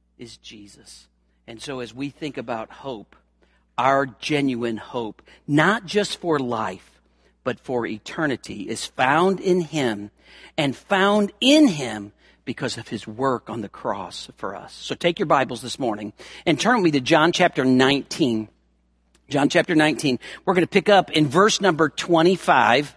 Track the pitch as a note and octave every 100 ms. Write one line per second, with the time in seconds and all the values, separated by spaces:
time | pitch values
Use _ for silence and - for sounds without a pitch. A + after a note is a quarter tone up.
0 | _ _ A#2+ - - A2+ G2+ - G#2 -
1 | _ _ _ _ - A2+ - C3 A#2 A#2
2 | C#3 - D3+ C3 A#2+ A#2 A2 - C#3 A2+
3 | - _ _ _ _ _ _ - B2+ C#3
4 | C3+ - - D3 C#3 A#2 A#2+ G#2+ - B2+
5 | A2 - _ - - D3 E3+ A3+ F3 G#3
6 | G3+ - F3 D3 B2 A2+ G#2 G2 _ _
7 | _ _ _ _ B2+ A#2+ - B2 G#2+ G#2+
8 | - - D3+ B2 - G#2 - A2+ - -
9 | C3 D3+ F#3 F#3 F#3+ F3+ D#3+ D#3 B2+ G#2
10 | G#2 _ _ - - - C#3+ A#2+ - G3
11 | G3 G#3 G3+ - B3 D#4 C#4+ D3+ A2+ G#2+
12 | G2+ _ _ _ - A2+ C3 - - A2+
13 | - G#2+ C3+ A#2+ - A2+ G2+ - B2 G2+
14 | F2 - - - G2+ G2 - - - -
15 | F3 F3 D#3+ D3 C3 A#2+ B2 - B2+ G#2
16 | G#2 - - - - D#3 G3+ B3 F3 D3
17 | B2 D#3 E3 - F3 - C3 B2+ C3 C#3
18 | - - C#3 A2 G#2+ _ _ _ _ _
19 | _ _ _ C#3 C#3 F3 D#3 D#3 D#3 -
20 | D3 B2 - - - F#3 E3 G3 F#3 G3
21 | E3+ D#3+ D3+ D#3 G#3 - G3 D#3 D#3 -
22 | - E3 E3+ F#3 - C#3+ A2+ B2+ C#3+